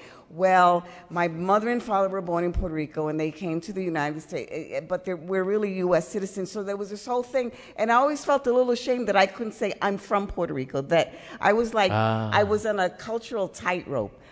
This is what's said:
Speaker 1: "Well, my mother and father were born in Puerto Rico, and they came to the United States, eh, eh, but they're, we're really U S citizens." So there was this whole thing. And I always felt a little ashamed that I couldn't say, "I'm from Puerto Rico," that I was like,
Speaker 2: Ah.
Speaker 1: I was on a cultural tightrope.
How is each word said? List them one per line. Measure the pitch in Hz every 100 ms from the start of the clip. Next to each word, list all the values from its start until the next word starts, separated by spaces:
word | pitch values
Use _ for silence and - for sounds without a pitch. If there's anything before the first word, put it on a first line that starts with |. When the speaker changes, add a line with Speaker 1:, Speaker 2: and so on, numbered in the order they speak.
| - - -
Speaker 1:
"Well, | 165 185 185 175 175 175 - -
my | 170 175
mother | 160 185 214 226
and | 240
father | 233 196 190
were | 190
born | 175 170
in | 175
Puerto | 170 180 156
Rico, | 147 156 151
and | 156
they | 156
came | 156 180 165
to | 190
the | 190
United | 180 160 147 151
States, | - 156 -
eh, | 156 147 139
eh, |
but | 160 180
they're, | 190 175
we're | 175 190
really | 185 214 208 185
U | 180 165
S | -
citizens." | 208 196 202 180
So | 214
there | 196 202
was | 202
this | 208
whole | 247 247
thing. | 247 262 240 - - -
And | 226
I | 240
always | 285 285
felt | - 277 247
a |
little | 247 247
ashamed | 240 269 247 202
that | 196
I | 196
couldn't | - 220
say, | - 208 -
"I'm | 202 196
from | - 202 196
Puerto | 196 170
Rico," | 143 131 135
that | 139 135 - - - -
I | 202
was | 226 226
like, | 220 190
Speaker 2:
Ah. | 208 113 110 107
Speaker 1:
I | 202
was | 202 214
on | 220 202
a | 180
cultural | - 220 233 - 226 185
tightrope. | - 180 180 - 131 98 - -